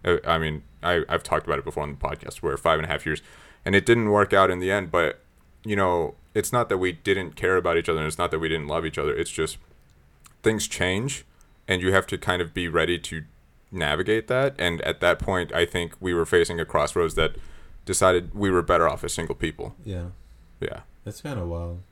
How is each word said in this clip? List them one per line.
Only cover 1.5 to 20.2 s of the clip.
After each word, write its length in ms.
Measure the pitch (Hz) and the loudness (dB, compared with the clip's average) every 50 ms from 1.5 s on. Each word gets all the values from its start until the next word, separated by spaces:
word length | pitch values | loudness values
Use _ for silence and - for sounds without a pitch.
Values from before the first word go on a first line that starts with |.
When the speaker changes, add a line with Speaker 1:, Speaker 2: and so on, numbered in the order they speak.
| 76 69 | -4 -4
Speaker 1:
it 80 | 69 | -4
before 160 | 78 - 76 | -6 -6 -6
on 80 | 76 73 | -6 -6
the 60 | 69 69 | -8 -8
podcast, 460 | - 69 76 - - - - - - | -6 -8 -8 -8 -10 -14 -12 -6 -4
where 120 | 78 69 69 | -4 -4 0
five 200 | - 82 80 78 | 2 2 2 2
and 80 | 78 | 0
a 60 | 76 | -2
half 160 | 73 73 - 80 | -4 -4 -2 -4
years, 160 | 76 - - - - - - - - _ - | -4 -6 -8 -14 -20 -20 -20 -20 -20 _ -4
and 100 | - 98 | 2 2
it 140 | 98 90 - | 2 6 6
didn't 240 | 117 117 110 104 | 4 4 4 4
work 220 | 104 104 101 - - | 4 4 4 6 6
out 180 | 98 95 95 | 6 6 6
in 80 | 90 90 | 4 2
the 100 | 90 95 | 0 0
end, 220 | 98 104 95 85 | 0 0 -2 0
but, 280 | 82 87 82 71 - - _ _ _ _ _ _ _ _ - | 0 2 2 2 0 -4 _ _ _ _ _ _ _ _ -6
you 120 | 107 104 | -4 0
know, 380 | 98 95 90 90 87 80 - - - - _ _ | 2 2 2 2 2 0 -2 -6 -10 -20 _ _
it's 160 | 107 98 - - | -2 -2 0 0
not 160 | 123 117 - | 0 0 2
that 80 | 101 92 | 0 0
we 140 | 92 92 | 0 0
didn't 440 | 87 82 - 101 95 95 92 80 - | -2 -2 0 0 0 0 0 -4 -8
care 200 | - - 90 95 92 | -2 0 2 2 4
about 200 | 85 87 85 85 | 4 4 2 2
each 120 | 82 - | 2 2
other, 100 | 82 80 | 0 0
and 80 | 78 78 | 0 -2
it's 100 | 78 - | -2 -2
not 100 | 87 85 | -2 -2
that 80 | - 80 | 0 -2
we 80 | 82 80 | -2 -2
didn't 180 | 80 78 73 73 | -2 -2 -2 -4
love 180 | 76 82 82 | -4 -4 -4
each 140 | 80 76 80 | -4 -4 -2
other. 160 | 71 76 - | -2 -2 -2
It's 160 | - 82 - | -2 -4 -4
just 260 | - - 82 78 - - - _ - _ _ _ _ _ _ _ _ _ _ - _ _ - | -2 -4 -4 -4 -4 -10 -16 _ -20 _ _ _ _ _ _ _ _ _ _ -20 _ _ 0
things 240 | 113 110 110 - - | 0 0 0 -2 -6
change, 580 | - - 92 90 92 101 123 139 135 - - - _ _ - _ _ _ _ - | -4 -2 0 0 0 0 -2 -4 -8 -8 -12 -18 _ _ -20 _ _ _ _ -2
and 140 | 95 90 | -2 0
you 100 | 90 92 98 | 2 2 2
have 120 | 95 92 - | 2 2 0
to 100 | 101 87 | -4 -6
kind 220 | - - 90 90 | -2 -2 0 0
of 120 | 87 80 - | -2 -2 -2
be 140 | 92 87 85 | -4 -4 0
ready 320 | 80 85 80 82 87 82 | 2 2 2 2 0 -2
to 240 | - - 82 80 78 - - - _ _ _ _ _ _ | -4 -8 -10 -10 -10 -12 -18 -20 _ _ _ _ _ _
navigate 560 | 98 90 78 73 76 80 92 98 107 113 110 - | -6 -4 0 0 0 0 2 2 0 0 0 0
that. 260 | 123 127 135 139 135 - | 0 0 0 0 -2 -2
And 220 | 85 87 85 82 | -2 -2 -2 -2
at 180 | - - 82 - | -2 -4 -4 2
that 180 | 87 87 85 - | 2 2 2 2
point, 340 | - - 95 90 87 - - | 0 -2 0 -2 -2 -2 0
I 120 | 82 87 | 0 0
think 280 | - - 90 87 82 - - | 0 0 -2 -4 -4 -8 -6
we 140 | 92 92 87 | -4 -2 0
were 120 | 85 82 | 0 2
facing 340 | - - 90 85 - 87 85 | 4 4 4 4 4 0 -4
a 60 | 80 | -6
crossroads 500 | - - 82 73 78 - 90 85 80 - | -2 0 0 0 2 0 0 0 0 2
that 200 | 85 80 80 - - - - - - - - - - - | 2 0 0 0 -4 -10 -12 -16 -16 -18 -18 -20 -16 -8
decided 500 | - 92 - 98 92 90 87 90 - - | -4 0 2 4 4 4 4 0 -2 -4
we 160 | 101 101 95 | -2 0 2
were 100 | 92 90 | 2 2
better 260 | 82 80 90 82 82 78 | 4 4 4 4 4 4
off 160 | 69 - - | 2 0 -6
as 100 | - - | -6 -6
single 200 | - 85 78 - | -6 -4 -4 -4
people. 400 | - - 80 78 - 87 90 - - - | -4 -4 -4 -4 -6 -10 -12 -12 -14 -12
Speaker 2:
Yeah. 240 | 107 95 87 87 90 92 - | -8 -8 -8 -8 -8 -12 -14